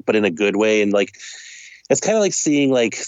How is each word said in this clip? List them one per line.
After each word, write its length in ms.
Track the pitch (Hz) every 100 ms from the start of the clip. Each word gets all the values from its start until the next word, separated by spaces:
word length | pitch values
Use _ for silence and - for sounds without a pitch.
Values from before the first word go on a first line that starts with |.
| -
but 100 | 110
in 80 |
a 80 | 104
good 240 | 82 101 98
way. 260 | 110 107
And, 120 | 101
like, 240 | 101 98 - - - - - - - _
it's 100 | 143
kinda 220 | - 220
like 100 | 202
seeing, 400 | 147 - 147 139
like, 280 | 131 113 -